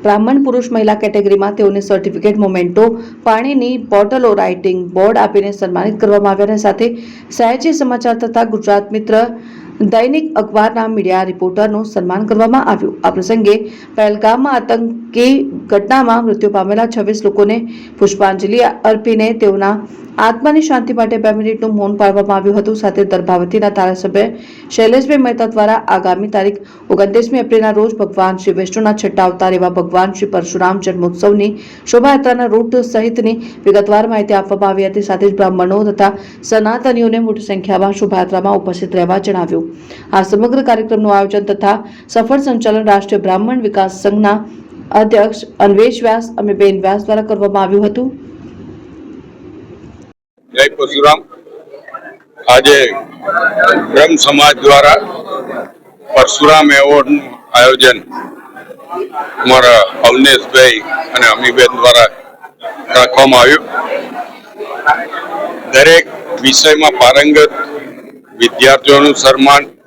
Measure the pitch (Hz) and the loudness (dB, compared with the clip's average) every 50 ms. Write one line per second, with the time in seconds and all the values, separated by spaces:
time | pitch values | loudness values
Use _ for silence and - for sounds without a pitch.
0 | - 208 202 208 220 240 269 285 277 262 240 247 240 - 233 226 214 214 208 214 | 2 0 0 2 2 2 2 2 2 0 0 -2 -2 -2 -2 0 0 0 0 0
1 | 220 208 208 208 196 196 196 196 196 202 202 208 214 196 196 202 196 - 208 185 | -2 -2 -2 -2 0 2 0 0 0 -4 -2 0 0 0 0 -2 -2 -2 -2 -2
2 | 190 202 170 165 - 208 208 214 208 190 185 180 175 175 175 214 226 233 226 - | -2 -4 -8 -2 -2 -2 0 0 -2 -2 0 -2 -4 0 2 2 2 2 0 -4
3 | - - - - - 233 220 220 240 277 285 262 240 247 254 233 - - 208 202 | -12 -16 -20 -4 -2 0 0 0 0 -2 -2 -2 -2 -2 -4 -6 -4 0 2 2
4 | 208 208 254 262 247 233 208 202 190 185 180 175 180 190 180 185 180 175 175 180 | 2 2 0 0 2 2 2 2 0 -2 -4 -4 -2 -4 -2 -2 -6 -4 0 2
5 | 190 214 220 - 214 202 - 202 196 202 202 196 196 180 180 180 185 214 214 - | 2 2 2 2 0 2 0 -2 -2 -2 -6 -6 -6 -4 -4 -2 -2 -4 -2 -2
6 | 226 202 202 208 202 202 196 196 202 208 220 208 214 202 190 - 233 240 233 233 | 0 2 2 2 2 2 0 0 0 0 0 0 0 -2 0 0 -2 -4 -4 -6
7 | - - - - - - - - 233 226 247 262 - 330 311 320 285 247 247 233 | -14 -18 -20 -20 -20 -14 -4 -2 0 0 0 0 -2 -2 -2 0 -2 -2 -4 -2
8 | 240 240 233 226 240 233 226 233 233 226 214 208 - 208 202 202 202 202 208 220 | -2 -4 -2 -2 -4 -4 -2 -2 -2 -2 -4 -4 0 0 0 0 0 -4 -8 -8
9 | 214 - 220 220 233 240 233 - - - - - - - - - 220 196 202 220 | -4 0 0 0 0 -2 -6 -14 -18 -20 -20 -20 -20 -20 -4 -2 -2 0 2 0
10 | 233 254 285 320 311 - - 214 208 - - 214 214 226 226 233 226 220 226 208 | 0 0 -2 -2 -4 -2 -4 -4 -4 -2 0 0 0 0 0 -4 -4 -4 -4 -4
11 | 190 185 185 185 190 185 180 185 185 185 180 208 214 214 208 208 220 214 - 196 | -2 -2 -2 -2 -2 -4 -6 -4 -6 -4 -2 -2 -2 -2 -2 -4 -6 -6 -6 -6
12 | 180 180 180 196 220 208 220 214 226 226 247 269 269 - 208 - - - - - | -4 -4 -4 -4 -2 -2 0 2 2 2 2 2 2 0 -2 -2 -2 -6 -6 -2
13 | - 180 - 190 180 185 226 226 214 202 208 226 - - - - - - - - | -4 -2 -2 -2 -2 -2 -2 2 2 2 2 0 -2 -8 -14 -18 -20 -10 -2 0
14 | 214 208 208 208 214 214 226 247 269 285 269 240 - - 233 226 233 226 - - | 0 0 0 0 0 0 2 2 0 -2 -2 -2 -2 -2 -2 -2 -2 -6 -8 -10
15 | - - - 233 240 254 269 277 - - - - - - 208 202 202 214 262 269 | -14 -6 -2 0 2 2 2 0 -2 -4 -8 -12 -4 0 0 0 2 2 0 2
16 | 262 233 226 233 233 226 202 214 214 208 208 196 185 196 208 220 233 233 226 233 | 2 2 0 0 0 -2 -2 0 -2 -2 0 -2 -2 0 0 -2 -2 -2 -2 -4
17 | 196 196 220 214 - 202 202 202 202 202 220 233 - - - - - - - - | -4 -4 -4 -2 -2 -2 2 2 2 2 0 -4 -6 -10 -14 -16 -18 -20 -2 -2
18 | 202 196 - - 208 190 190 190 208 196 214 240 240 - - - - 226 220 214 | 0 0 2 0 0 0 0 -2 -4 -2 0 0 0 0 -2 0 0 0 0 0
19 | 214 233 226 220 214 220 226 226 220 202 196 196 196 196 214 214 220 - - - | 0 -2 0 0 0 0 0 0 0 0 2 2 0 -2 -2 -4 -8 -14 -18 -20
20 | - - - - 214 226 233 233 269 302 302 311 311 311 277 247 226 - 240 233 | -20 -14 -4 0 0 0 0 0 0 2 2 2 2 2 0 -2 -2 -4 -2 -2
21 | 226 220 226 220 220 220 214 220 214 220 220 220 226 220 214 208 202 196 208 202 | -2 -2 -2 -2 0 0 0 0 -2 -4 -4 -4 -4 -4 -2 -2 -2 -4 0 0
22 | 208 196 196 202 202 202 196 190 190 202 202 214 202 220 220 214 - 196 190 - | 0 2 2 0 0 0 -2 0 0 0 0 0 0 -2 -4 -2 -4 -2 0 0
23 | 202 190 190 180 175 185 180 180 180 175 - 214 208 202 202 202 185 185 185 185 | 0 0 0 -2 0 0 0 0 0 -2 -2 0 -2 0 0 0 -2 -2 -2 -4
24 | - 185 180 202 214 233 - - - - - - - - - - 226 220 240 269 | -6 -2 0 0 -2 -2 -4 -12 -18 -20 -20 -20 -18 -8 -2 0 2 4 4 2
25 | 269 277 302 277 254 240 233 226 233 226 226 214 208 214 220 220 - - 190 185 | 2 2 0 0 0 0 0 -2 -4 -2 0 0 0 2 0 0 0 -2 -2 0
26 | 185 185 180 185 208 214 214 202 190 202 202 202 - - - - - - 196 196 | 0 -2 -2 -2 -4 -4 -2 0 0 -2 -4 -4 -16 -20 -20 -20 -6 -4 0 0
27 | 202 202 202 233 226 233 262 254 233 240 233 220 220 214 208 208 214 226 220 220 | 0 2 2 0 0 0 -2 -4 0 0 0 2 2 2 0 0 0 0 -2 -4
28 | 202 196 - 196 185 185 190 185 - 202 175 180 190 185 - 226 220 214 214 214 | -6 -4 -2 -2 -2 -2 -2 -2 -4 -4 -2 -2 -4 -6 -4 -2 0 0 0 0
29 | - 190 - - 185 180 180 180 190 185 185 180 180 180 180 185 170 175 175 180 | -4 -4 0 0 0 0 0 0 -2 0 0 0 0 0 -2 -2 -4 0 0 0
30 | 185 196 190 196 202 143 - 180 170 175 - 180 180 180 190 196 180 196 180 180 | 0 0 -2 -6 -6 -4 -4 -4 -4 -4 -4 -2 -2 -2 -2 -2 -4 -6 -4 -2
31 | 175 175 175 - - 202 208 208 202 214 208 - - - - - - - - 240 | -4 -4 -4 0 2 2 2 2 0 -2 -4 -8 -16 -20 -20 -18 -4 0 2 2
32 | 240 277 277 269 277 254 247 247 247 233 208 226 233 233 262 247 240 - - 220 | 4 4 2 2 2 0 0 0 0 0 0 0 0 0 -2 -2 -2 0 -2 -2
33 | 220 233 226 240 220 220 226 226 - - - - - 202 196 202 202 208 208 208 | -2 -2 -2 -2 -2 -2 -2 -4 -10 -16 -18 -2 0 2 2 2 2 2 2 2
34 | 214 220 226 214 202 202 208 196 196 196 202 196 202 196 190 190 196 190 190 208 | 2 0 -2 -2 0 0 0 -2 0 -2 -4 -2 0 -2 0 -2 -2 -2 -2 -4
35 | 202 - 190 185 202 202 196 202 196 185 185 185 180 180 190 208 214 208 202 - | -4 -4 -2 0 0 0 2 2 0 0 2 0 0 0 0 0 0 -2 0 0
36 | 196 196 196 - - - - - - - 220 220 214 214 233 247 247 262 240 233 | 0 0 0 -4 -16 -18 -20 -18 -6 -2 0 0 0 0 -2 -2 -2 -2 0 0
37 | 233 226 220 226 226 220 208 208 - - 196 190 185 196 196 180 196 196 202 202 | 0 0 0 0 -2 -2 -4 -6 -6 -8 -8 -6 -4 -2 0 0 0 0 0 -2
38 | 214 196 196 185 180 180 190 185 180 196 202 196 190 185 175 180 185 175 180 185 | -2 -2 0 -2 -2 0 -2 -2 0 0 -2 -2 -2 -4 -8 -6 -8 -4 -2 -2
39 | 175 175 185 196 196 208 196 185 170 170 175 165 165 - - - - - - - | 0 0 -2 -2 -2 -2 -2 -2 -2 -2 -4 -4 -4 -6 -12 -18 -20 -20 -20 -20
40 | - - - 190 185 185 214 208 226 240 254 269 277 247 226 220 220 220 233 214 | -10 -2 -2 -2 0 0 0 0 0 0 0 0 0 0 0 0 0 -2 -2 0
41 | 214 208 202 196 196 196 214 208 202 202 196 202 - 196 208 220 - - - - | 0 2 2 2 0 0 -2 -4 -2 -2 -4 -2 0 -2 -2 -2 -6 -14 -20 -20
42 | - - - 226 226 226 269 277 277 269 247 220 226 220 214 220 214 214 202 196 | -20 -4 -2 -2 0 2 0 0 0 -2 -2 -2 0 0 0 0 2 2 2 2
43 | 196 - 220 196 - 190 185 190 214 233 254 254 220 202 208 202 190 190 185 - | 0 -2 -4 -2 0 0 -2 0 -2 -2 -2 -2 -4 -2 -2 -2 -2 -2 -4 -4
44 | - 202 202 208 214 202 208 220 220 - - - - - - - - - - 208 | -2 -2 0 2 2 0 0 -2 -4 -10 -18 -20 -20 -20 -20 -20 -14 -2 0 0
45 | 220 214 226 208 208 220 226 - - - - - 202 202 196 196 220 254 226 233 | 2 4 2 2 2 0 -2 -10 -14 -18 -4 -2 0 2 4 4 2 2 0 -2
46 | 233 226 220 226 233 233 - - 202 208 196 190 202 196 190 190 190 190 196 208 | -2 -2 -2 -2 -4 -8 -8 -6 -4 -4 0 2 2 2 2 0 -2 -2 -2 -2
47 | 208 - 214 214 214 214 220 196 202 202 196 196 190 185 196 202 208 208 214 240 | -2 -2 -2 -2 -2 -4 -4 -2 -2 -2 0 0 0 0 0 0 0 0 -2 -4
48 | 254 262 254 - - - - - - - - - - - - - - - - - | -6 -6 -8 -12 -20 -20 -20 -20 -20 -20 -20 -20 -20 -20 -20 -20 -20 -20 -20 -20
49 | - - - - - - - - - - - - - - 349 - - - - - | -20 -20 -20 -20 -20 -20 -20 -20 -20 -20 -20 -20 -20 -20 -20 -20 -20 -20 -20 -20
50 | - - _ _ _ _ _ _ _ _ - - 139 147 151 - 139 - - 143 | -20 -20 _ _ _ _ _ _ _ _ -2 -2 -2 -2 0 -4 -6 -4 -2 2
51 | 143 147 151 160 - _ - - _ - - - - - - - - - - - | 4 4 4 2 0 _ -20 -20 _ -20 -20 -20 -20 -20 -20 -20 -20 -20 -20 -18
52 | - - - _ _ _ _ - - - 123 135 135 139 143 143 131 117 98 98 | -18 -20 -20 _ _ _ _ -8 0 2 2 4 6 6 4 4 4 0 -2 -6
53 | - - - - - 587 - - - - - 622 - - - - - - - - | -12 -14 -18 -10 -8 -4 -4 -2 -2 -2 0 0 2 2 2 0 -2 0 2 4
54 | 151 - 160 147 - 143 143 143 147 147 143 120 135 143 143 139 143 143 160 190 | 4 4 4 2 2 2 2 4 4 4 2 4 4 6 6 6 6 6 4 4
55 | - - - - - - 143 135 131 - - 120 - - - _ _ - _ _ | 0 -6 -12 -12 -12 -10 -10 -10 -10 -10 -12 -12 -12 -14 -18 _ _ -20 _ _
56 | - - - - 131 - - - 147 147 156 156 151 147 139 139 139 143 147 143 | -14 -2 2 2 2 2 2 2 4 4 6 6 4 4 4 4 4 4 4 2
57 | 135 131 147 143 139 - - - - - - 120 120 127 131 127 - - - - | 4 2 0 -2 -2 -8 -18 -20 -18 -2 2 4 4 4 4 4 4 2 2 0
58 | - - - - - - - - - - - - - - - - - - - 180 | -6 -14 -14 -14 -14 -14 -18 -20 -20 -20 -20 -20 -20 -20 -20 -20 -16 -12 -10 -10
59 | - - - - - - - - - 123 127 131 127 123 120 110 98 - - - | -10 -10 -10 -12 -12 -10 -8 -4 0 2 4 4 6 6 4 4 2 -2 -2 0
60 | 117 117 123 131 135 135 135 131 - - - 131 127 127 117 107 104 - - - | 2 2 4 4 4 4 4 2 0 0 4 4 4 4 4 0 -4 -6 -8 -8
61 | - - - 120 117 113 110 - 127 123 120 131 127 120 - - - 123 117 120 | -8 -4 -2 0 2 2 2 2 -2 0 2 4 2 2 2 2 4 4 6 6
62 | 117 107 - - - - - _ - - _ _ - - - - - - - 127 | 4 2 0 -8 -20 -20 -20 _ -20 -20 _ _ -14 -14 -14 -14 -10 -2 2 2
63 | 123 - - 131 135 131 127 123 120 131 - - - - - - 960 - - - | 2 2 4 4 4 6 6 6 6 6 4 2 0 -6 -8 -8 -6 -6 -8 -8
64 | - - - 719 719 - - - - - - - 415 - - 719 - - - - | -8 -10 -12 -14 -14 -14 -16 -20 -20 -20 -16 -16 -14 -12 -12 -4 -2 -2 0 0
65 | - - - - - - - - - - - - - - - 131 143 160 165 170 | -4 -10 -10 -12 -12 -10 -10 -8 -8 -8 -10 -12 -12 0 2 4 6 6 6 4
66 | 160 - - - - - - - 120 135 - - - 156 151 151 156 151 131 123 | 4 0 -14 -16 -12 -10 -10 -2 -2 0 0 2 2 2 2 4 2 0 2 4
67 | 123 120 135 139 143 151 151 151 151 147 - - - - - 143 - - - - | 4 4 6 4 4 4 6 4 4 4 2 -8 -10 -10 -10 -14 -14 -14 -18 -20
68 | - - - - _ _ - - 117 117 - - 127 135 135 135 - 143 143 139 | -20 -20 -20 -20 _ _ -4 -2 -2 -2 0 2 4 4 4 4 4 4 4 6
69 | 143 147 139 - - 135 131 135 135 139 143 143 - - - _ _ | 4 2 2 4 2 2 4 4 4 4 4 4 2 -2 -18 _ _